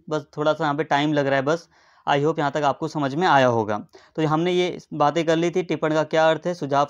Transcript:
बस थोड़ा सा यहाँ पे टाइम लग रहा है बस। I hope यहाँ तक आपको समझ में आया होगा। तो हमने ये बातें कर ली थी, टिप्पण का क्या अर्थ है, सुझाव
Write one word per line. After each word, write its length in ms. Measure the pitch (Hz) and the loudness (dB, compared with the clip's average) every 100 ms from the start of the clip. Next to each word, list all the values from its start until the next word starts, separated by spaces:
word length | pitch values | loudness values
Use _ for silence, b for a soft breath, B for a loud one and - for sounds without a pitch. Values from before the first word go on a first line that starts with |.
| - | -6
बस 180 | 151 151 - | -6 -6 -2
थोड़ा 160 | 151 | -2
सा 120 | 151 | 0
यहाँ 120 | 156 143 | -2 -2
पे 80 | 147 | -2
टाइम 260 | 143 151 | 0 2
लग 140 | 147 139 | 0 2
रहा 100 | 135 | 0
है 80 | |
बस। 240 | 135 170 - b b b - | 0 -2 -6 b b b -2
I 120 | 143 | 0
hope 200 | 147 160 | 0 0
यहाँ 120 | 147 | -2
तक 120 | 151 | 0
आपको 240 | 143 135 156 | -2 -2 -6
समझ 260 | 156 139 | -4 -4
में 120 | 143 180 | 0 2
आया 180 | 147 127 | 4 4
होगा। 300 | 117 107 104 - B B - | 2 -2 -6 -8 B B -4
तो 100 | 156 | 0
हमने 240 | 156 175 | 0 0
ये 260 | 180 180 160 - | 0 -2 -4 -10
बातें 300 | 156 147 151 160 | -2 0 0 0
कर 100 | 160 | 0
ली 140 | 170 | 0
थी, 120 | 175 | -2
टिप्पण 300 | 175 156 156 | -4 -2 0
का 80 | 156 | 0
क्या 240 | 151 160 160 | 0 2 2
अर्थ 160 | 156 175 | 2 -4
है, 80 | |
सुझाव 320 | 175 143 139 143 | -6 -2 0 0